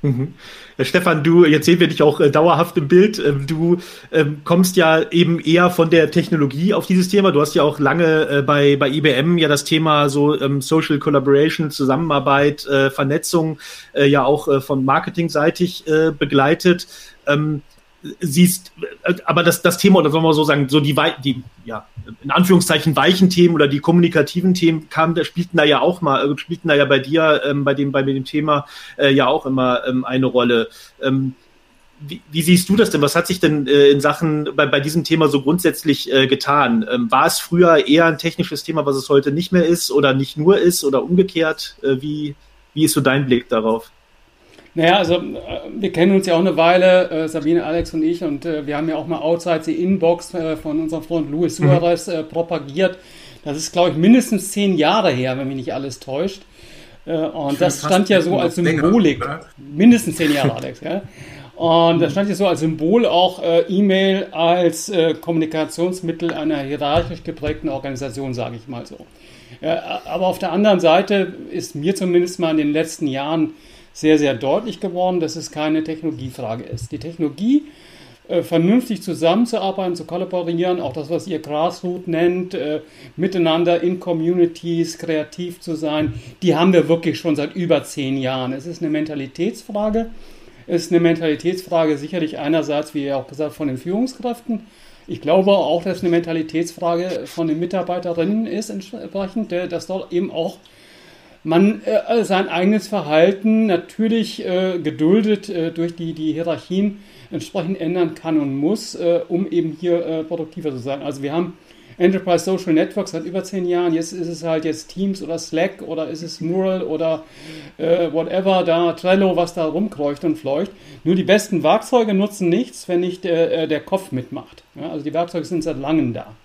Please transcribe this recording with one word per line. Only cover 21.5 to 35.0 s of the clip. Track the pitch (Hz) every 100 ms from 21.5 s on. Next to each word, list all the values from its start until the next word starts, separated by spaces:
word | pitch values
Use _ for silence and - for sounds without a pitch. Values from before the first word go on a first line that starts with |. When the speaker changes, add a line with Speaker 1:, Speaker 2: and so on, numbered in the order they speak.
| _ 117
Speaker 1:
ja, | 110 - - - 113
in | 139
Anführungszeichen | 143 180 180 139 156 160 143
weichen | 147 185 185
Themen | 175 175
oder | 165 143
die | 139
kommunikativen | 143 175 170 165 139 180 180 180
Themen | 165 160 -
kamen, | 156 165
da | 170
spielten | 151 - 175 170
da |
ja | 151 139
auch | 143 180
mal, | 156 135 139
äh, | 143
spielten | - 170 165
da |
ja | 143 135
bei | 139
dir, | 131 160 160 147 139
ähm, | 143
bei | 139 139
dem, | 139
bei | 135
dem | 135 135 131
Thema, | 151 151 147 - - - -
äh, | 143
ja | 139 127
auch | 156 135
immer, | 131 127 123 -
ähm, | 127
eine | 127 131 131
Rolle. | 120 120 120 113 - - _
Ähm, | 135 135 135 127 _ _ _ _ _ _
wie, | 147 170 _
wie | 151
siehst | 165 180 -
du | 196
das | 214
denn? | 156
Was | 143 165
hat | 170
sich | 180
denn, | 165 151 135
äh, | 143 143
in | 143
Sachen | 147 147 165 151 151 139
bei, | 151
bei | 147
diesem | 143 160